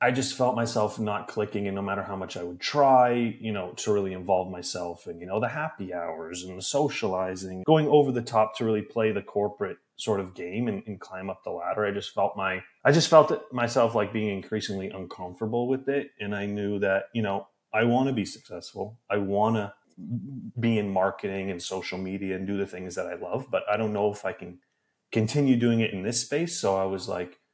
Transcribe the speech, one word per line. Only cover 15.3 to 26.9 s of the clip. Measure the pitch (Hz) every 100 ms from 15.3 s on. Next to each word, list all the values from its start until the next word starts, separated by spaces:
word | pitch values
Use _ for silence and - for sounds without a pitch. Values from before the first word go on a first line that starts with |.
| 90 110 120 123
with | 135 135
it. | 139 143 -
And | 104
I | 104 101
knew | 104 101 101
that, | 98 98 -
you | 117
know, | 104 98 - _ -
I | 110
wanna | 117 123 135
be | 117
successful. | 95 - - 87 - 101 104 117 -
I | 104
wanna | 98 101 110 113 101 - _ - 85 120 139 127 - 117
be | 117 110
in | 101
marketing | 95 95 - 101 98 98
and | 87
social | - 95 - 92
media | 92 95 95 95
and | 95
do | 101
the | 98
things | 92 92
that | 92 87
I |
love, | 87 90 120 -
but | 95 104
I | 107
don't | 107
know | 104 104
if | 101
I | 95
can | - 90 87 _ _ _ _ -
continue | 113 110 147 135 120
doing | 120 113
it | 113
in | 95
this | 101 123
space. | - 151 170 -
So | 101 95
I |
was | 95